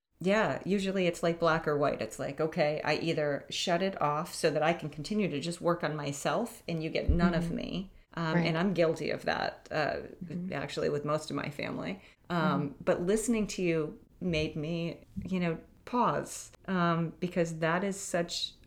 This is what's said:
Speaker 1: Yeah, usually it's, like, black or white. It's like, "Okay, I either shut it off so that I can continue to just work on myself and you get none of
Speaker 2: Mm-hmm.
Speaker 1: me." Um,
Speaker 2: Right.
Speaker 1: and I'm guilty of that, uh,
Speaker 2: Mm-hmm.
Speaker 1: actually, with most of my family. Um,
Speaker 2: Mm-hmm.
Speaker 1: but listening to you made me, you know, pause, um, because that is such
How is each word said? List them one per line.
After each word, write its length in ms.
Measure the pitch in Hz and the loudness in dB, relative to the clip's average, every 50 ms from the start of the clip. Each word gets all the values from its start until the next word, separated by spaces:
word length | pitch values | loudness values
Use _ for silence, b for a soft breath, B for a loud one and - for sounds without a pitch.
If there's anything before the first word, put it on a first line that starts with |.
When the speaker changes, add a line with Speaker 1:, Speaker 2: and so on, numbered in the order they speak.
| _ _ _ _ | _ _ _ _
Speaker 1:
Yeah, 400 | 160 185 202 220 208 156 131 - - | 0 2 2 4 2 2 0 -2 0
usually 440 | 165 196 208 190 196 190 196 180 170 | 0 0 0 0 0 0 2 2 2
it's, 140 | 170 - | 2 2
like, 180 | - 170 170 170 | 0 0 2 4
black 260 | 165 165 156 160 - | 4 4 4 4 2
or 100 | 156 147 | 2 2
white. 240 | 147 - - - - | 2 2 2 2 0
It's 180 | 110 110 - - | -4 -4 -4 -6
like, 200 | 131 139 143 - | -6 -6 -2 -2
"Okay, 400 | 156 160 - 180 151 151 151 151 - | -2 0 2 2 2 2 2 0 0
I 100 | - 156 | 0 0
either 480 | - - 165 160 156 151 147 143 - - - | 0 0 0 0 0 0 0 -2 -2 -4 -6
shut 320 | - - - 190 170 170 | -6 -2 0 2 2 2
it 180 | 190 196 190 - | 2 0 0 0
off 320 | - 147 147 151 170 - | 0 0 2 0 -2 -4
so 180 | - - - 160 | -2 0 2 2
that 120 | 147 156 | 4 4
I 100 | 151 160 | 4 4
can 160 | 170 170 - 147 | 2 0 -4 -6
continue 400 | - - 143 - 214 214 202 160 | -8 -8 -6 -2 0 0 0 0
to 120 | 143 143 | 0 -2
just 200 | 131 170 170 - | -2 -4 -4 0
work 220 | 160 170 170 170 | 0 0 2 2
on 140 | - 151 156 | 0 -2 -4
myself 680 | 151 143 143 143 - - 160 147 180 240 - - - - - | -4 -4 -4 -4 -2 0 0 0 0 0 -2 -6 -10 -6 -4
and 120 | 170 160 | -4 -2
you 80 | 156 160 | -2 -2
get 200 | - - - - | -2 2 2 4
none 240 | 170 175 175 175 170 | 4 6 6 4 4
of 160 | 165 170 170 | 2 0 0
Speaker 2:
Mm-hmm. 0 | |
Speaker 1:
me." 400 | - - - - - 180 196 - b b b b - | -2 -4 -4 -6 -6 -6 -8 -8 b b b b -6
Um, 240 | 170 165 160 165 170 | -4 -2 2 2 4
Speaker 2:
Right. 60 | 165 | 4
Speaker 1:
and 120 | 165 160 | 4 2
I'm 160 | 160 180 208 180 | 2 2 2 4
guilty 360 | 156 165 160 160 - 156 - | 4 4 4 2 0 -2 -4
of 140 | - - - | -4 -2 -2
that, 420 | - - - - - - - - - | -2 0 0 -2 -4 -4 -8 -10 -6
uh, 300 | - 156 147 - - - - - - - 180 | -2 -2 0 0 -2 -4 -6 -10 -12 -12 -10
Speaker 2:
Mm-hmm. 280 | 165 - 180 180 190 | -8 -6 -6 -6 -6
Speaker 1:
actually, 380 | - 143 143 147 - 156 160 160 | -4 -4 -6 -4 -4 -2 0 0
with 140 | 147 147 143 | 0 0 0
most 260 | 147 151 156 151 - | 0 -2 -2 -2 -4
of 60 | 143 | -4
my 140 | 139 - 143 | -4 -4 -4
family. 500 | 143 - - - - - 135 - 196 B B B B B _ - | -6 -6 -6 -6 -4 -4 -6 -6 -8 B B B B B _ -4
Um, 300 | 175 170 156 156 143 143 147 139 | 0 2 2 2 2 2 0 -2
Speaker 2:
Mm-hmm. 140 | - - - | -4 -2 0
Speaker 1:
but 180 | - 170 - | 2 2 2
listening 460 | 175 175 208 220 - - 233 220 208 - | 2 2 2 2 2 2 2 2 0 0
to 140 | - - | -2 0
you 360 | 185 170 165 160 156 156 - - - - - - | 0 2 2 2 0 -2 -6 -12 -18 -20 -12 -6
made 340 | - 180 165 156 156 156 - | -2 0 0 0 0 0 -2
me, 460 | 160 147 156 170 165 170 165 - - - - - - - | -4 -4 -4 -4 -2 -4 -4 -6 -8 -14 -12 -10 -10 -4
you 140 | 175 185 180 | -2 -2 0
know, 180 | 175 165 160 165 - - - - - | 0 0 0 -2 -8 -14 -20 -20 -8
pause, 680 | - 247 247 226 180 143 147 139 - - - - - - - - - | -2 0 2 2 2 2 0 -2 -4 -8 -12 -14 -16 -20 -12 -6 -2
um, 460 | 190 180 175 170 165 165 165 160 - - | 0 2 4 4 4 2 0 -2 -4 -4
because 400 | - 180 - 185 170 165 165 160 | -6 -2 0 0 0 0 0 0
that 240 | 165 160 165 180 | 0 0 2 2
is 160 | 196 202 190 190 | 0 -2 -4 -4
such 540 | - - - 175 170 170 - - - - - - - | -4 -2 -2 -2 -2 -2 -4 -6 -6 -6 -8 -12 -4